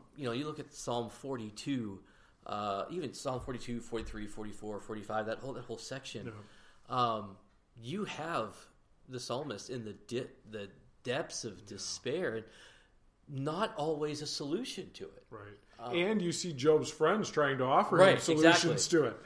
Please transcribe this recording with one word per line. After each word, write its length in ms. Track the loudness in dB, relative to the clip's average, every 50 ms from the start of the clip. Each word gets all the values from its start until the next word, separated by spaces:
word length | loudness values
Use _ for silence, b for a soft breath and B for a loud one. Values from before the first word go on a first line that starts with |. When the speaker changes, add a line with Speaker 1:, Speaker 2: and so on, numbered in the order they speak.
| -16 -18 -12 -8
Speaker 1:
you 80 | -4
know, 60 | -4 -2
you 120 | -4 -4
look 140 | -6 -8 -10
at 140 | -12 -14 -12
Psalm 360 | -10 -6 -2 -2 -2 -2 -4
forty-two, 880 | -8 -12 -10 -8 -8 -6 -8 -10 -10 -8 -6 -4 -2 -2 -4 -6 -8 -12 -16 B B B B B B B B
uh, 400 | -8 -6 -4 -2 -2 -2 -2 -2 -4
even 240 | -6 -6 -6 -6 -8
Psalm 260 | -6 -6 -4 -4 -4
forty-two, 380 | -6 -6 -8 -8 -6 -6 -6 -6
forty-three, 460 | -6 -6 -6 -6 -6 -6 -8 -8 -10 -10
forty-four, 520 | -8 -8 -10 -10 -10 -10 -8 -8 -8 -8
forty-five, 440 | -8 -8 -10 -8 -6 -4 -2 -2 -2 -2
that 120 | -4 -6
whole, 140 | -6 -8 -10
that 100 | -10 -10
whole 120 | -10 -10 -10
section. 500 | -10 -10 -10 -10 -10 -10 -12 -10 -10 -10
Speaker 2:
Yeah. 60 | -12 -12 -16 B B B B B B B B -2 2 2 4 4 2 0
Speaker 1:
Um, 200 | -4 -8 -14 -18 -20 _ _ _ _ _ -20 -16
you 220 | -10 -8 -6 -6 -6
have 500 | -6 -6 -8 -6 -4 -2 -2 -2 -4 -6 -14 -20 -20 _ _ _ _ _ _ -16 -12
the 120 | -10 -8
psalmist 500 | -6 -4 -4 -4 -4 -6 -8 -8 -8 -8
in 160 | -8 -8 -8
the 80 | -10 -12
di-, 340 | -14 -12 -6 -6 -6 -6 -8 -12 -20 -18 -14
the 180 | -12 -12 -12 -12 -14 -20 -20 -20 -20 _ -6
depths 420 | -4 -2 -2 -2 -4 -6 -8 -8
of 120 | -8 -10 -12
Speaker 2:
Yeah. 60 | -14 -14
Speaker 1:
despair, 680 | -12 -10 -8 -8 -8 -6 -4 -4 -2 -2 -2 -2 -4
and 100 | -4 -8 B B B B B B B B B B B _ _ _ _ _ -10
not 460 | -6 -4 -4 -2 -2 -2 -2 -4 -2 -2
always 440 | -2 0 0 0 0 -2 -2 -4
a 60 | -6 -6
solution 640 | -6 -6 -4 -2 -4 -4 -4 -4 -8 -10 -12 -12 -12
to 100 | -12 -14
it. 200 | -14 -14 -16 -20 -18
Speaker 2:
Right. 280 | -16 -16 -16 -16 -18 -20 _ _ -16 -10
Speaker 1:
Um, 160 | -6 -2 0
Speaker 2:
And 260 | 2 2 2 2 2
you 100 | 2 0
see 200 | 0 -2 -4 -6 -2
Job's 380 | 2 6 8 8 8 6 2
friends 380 | 0 2 4 4 4 4 2 0
trying 260 | 2 2 4 4 4 2
to 40 | 4
offer 300 | 6 6 6 6 6 8 10
him 40 | 10 10
Speaker 1:
Right, 140 | 10 8
Speaker 2:
solutions 500 | 6 2 4 8 8 8 8 8 6 4 2 2 2 4
Speaker 1:
exactly. 120 | 6 6
Speaker 2:
to 60 | 6
it. 120 | 4 2 -4 B